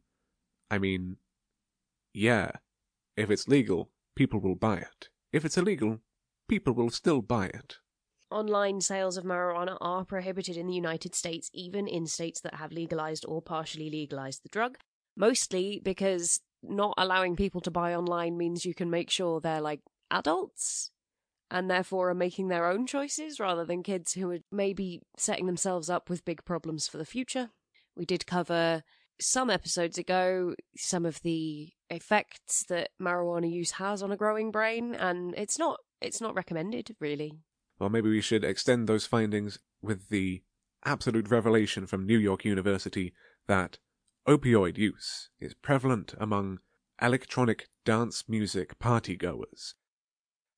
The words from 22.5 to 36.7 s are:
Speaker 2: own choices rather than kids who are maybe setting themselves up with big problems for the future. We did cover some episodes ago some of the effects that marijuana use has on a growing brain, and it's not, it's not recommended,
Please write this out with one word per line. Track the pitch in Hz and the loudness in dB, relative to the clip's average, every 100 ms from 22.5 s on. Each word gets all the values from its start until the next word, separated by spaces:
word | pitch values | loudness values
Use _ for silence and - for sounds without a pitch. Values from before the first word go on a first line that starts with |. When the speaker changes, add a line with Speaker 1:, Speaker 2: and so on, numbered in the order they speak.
| 175 170 | 2 2
Speaker 2:
own | 202 254 | 2 0
choices | 277 277 - 311 277 | -2 -4 -6 -8 -4
rather | 196 170 | -2 -2
than | 165 175 | -2 -4
kids | 180 185 - | -2 -4 -4
who | 185 180 | -4 -4
are | 175 - | -4 -6
maybe | 202 196 190 185 170 _ - | -2 -2 -2 -6 -8 _ -6
setting | - - 185 | -2 0 -2
themselves | 170 190 180 160 | 0 -2 -2 -2
up | 175 - | -4 -2
with | 175 | -6
big | 175 160 | -6 -8
problems | - 165 160 156 - | -4 -6 -4 -4 -6
for | 151 | -8
the | |
future. | 156 240 254 262 240 _ _ _ _ | -8 -6 -4 -4 -6 _ _ _ _
We | - | -8
did | 170 175 - | -2 -2 0
cover | 180 170 170 165 165 - _ _ - | 0 2 2 4 2 -4 _ _ -4
some | - 262 254 | 0 2 2
episodes | 185 - 180 170 175 | 2 0 0 0 -2
ago | 175 185 185 185 175 - - - | 0 2 4 2 0 -4 -12 -10
some | - 180 170 | -2 0 0
of | - | -2
the | 170 165 160 151 156 _ - | -2 -2 -4 -8 -12 _ -12
effects | 170 - 214 - - - - - | -8 0 0 0 -10 -4 -4 -2
that | 170 - - | -2 -4 -4
marijuana | 185 175 175 170 170 | -2 0 0 0 0
use | 175 165 | -2 -4
has | - 196 202 | -4 -4 -4
on | 196 | -4
a | 196 | 0
growing | 214 220 220 | 0 0 0
brain, | 214 220 233 240 | 0 0 0 -4
and | - 185 175 175 - | -2 -2 0 -4 -6
it's | 208 - | -4 0
not, | 285 - _ - | 0 -2 _ -10
it's | 190 - | -8 -6
not | 220 | -4
recommended, | 185 - 165 190 | -4 -4 -4 -4